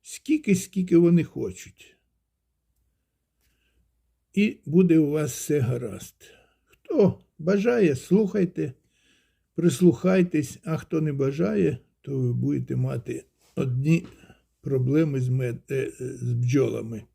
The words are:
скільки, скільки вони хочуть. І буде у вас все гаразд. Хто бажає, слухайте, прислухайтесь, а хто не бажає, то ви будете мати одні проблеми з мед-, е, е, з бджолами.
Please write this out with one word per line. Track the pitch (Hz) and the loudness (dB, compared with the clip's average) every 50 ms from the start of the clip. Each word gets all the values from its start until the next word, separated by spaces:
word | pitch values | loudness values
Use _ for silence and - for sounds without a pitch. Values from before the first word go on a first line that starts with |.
| _ | _
скільки, | - - - - - 311 302 - - 196 | -20 -20 -10 -4 -2 -2 -2 0 0 0
скільки | - - - - 196 185 180 170 | 0 -2 -4 -6 -6 -2 2 4
вони | 165 175 170 170 170 143 | 4 6 6 6 4 2
хочуть. | - - 135 120 101 92 - - - - _ - - _ _ _ _ _ _ _ _ _ _ _ _ _ _ _ _ _ _ _ _ _ _ _ _ _ _ _ _ _ _ _ _ _ _ _ _ _ _ _ _ _ _ _ _ _ _ _ _ - | 0 -6 -8 -8 -8 -10 -12 -18 -20 -20 _ -20 -20 _ _ _ _ _ _ _ _ _ _ _ _ _ _ _ _ _ _ _ _ _ _ _ _ _ _ _ _ _ _ _ _ _ _ _ _ _ _ _ _ _ _ _ _ _ _ _ _ -2
І | 196 208 220 - - - | 0 0 0 0 -4 -6
буде | - 147 175 190 180 165 160 | 0 4 4 6 6 6 4
у | 156 143 | 4 2
вас | 147 156 151 139 - | 0 -2 -2 -4 -6
все | - - - 151 147 | -6 -4 -2 0 0
гаразд. | 127 110 127 120 123 107 95 95 - - - _ - - - _ _ _ _ _ _ | 0 0 -2 -4 -6 -8 -10 -12 -16 -18 -20 _ -20 -20 -20 _ _ _ _ _ _
Хто | _ _ _ _ - 403 294 208 180 - - _ _ _ - | _ _ _ _ -2 2 4 4 4 2 0 _ _ _ -8
бажає, | 156 165 202 202 196 240 240 240 208 160 139 | -2 0 0 0 2 0 2 2 2 2 2
слухайте, | 123 - - 175 202 220 185 190 214 185 175 - - 156 143 123 _ _ _ _ _ _ _ _ _ _ _ _ _ _ _ _ | 0 -2 2 2 2 2 2 0 -2 -2 -2 -2 -4 -8 -8 -8 _ _ _ _ _ _ _ _ _ _ _ _ _ _ _ _
прислухайтесь, | - 165 175 - - 180 175 147 - - 180 185 190 180 180 - 156 143 - - - - | 0 0 2 2 4 4 4 4 4 2 2 2 2 2 2 0 -2 -4 -4 -8 -12 -8
а | 180 160 | -6 -6
хто | 151 - - - 160 | -6 -6 -4 -4 -2
не | 156 156 143 | -2 -2 -2
бажає, | 135 135 131 139 151 175 202 220 208 180 156 139 120 - _ _ _ | -2 -2 -2 -2 -2 -2 0 0 0 0 0 0 -4 -8 _ _ _
то | _ - 139 135 | _ -8 -6 -2
ви | 127 123 120 | -2 -2 -2
будете | 120 123 135 147 139 123 123 135 | -2 -2 -2 -2 -4 -4 -4 -4
мати | 127 127 131 135 123 - - 120 - - _ _ _ _ _ _ | -4 -4 -4 -4 -6 -8 -8 -10 -10 -12 _ _ _ _ _ _
одні | - 135 131 123 127 135 151 165 170 - - - - _ - - _ _ _ _ _ - | -4 -4 -2 -2 -2 0 0 0 0 0 -4 -18 -20 _ -20 -20 _ _ _ _ _ -8
проблеми | 139 135 131 127 127 139 156 165 151 139 131 | -4 -2 -2 0 2 2 2 2 0 0 -2
з | 127 127 | -2 -2
мед-, | 127 131 127 120 117 123 - - | -2 -2 -2 -4 -6 -8 -10 -8
е, | 139 135 127 - - - | -6 -6 -6 -6 -8 -10
е, | 127 127 - | -12 -12 -10
з | 123 123 120 120 | -8 -6 -4 -4
бджолами. | 120 123 123 127 143 131 117 - 113 110 110 113 107 - - _ | -2 -2 0 2 2 0 0 -2 -6 -8 -8 -10 -12 -14 -16 _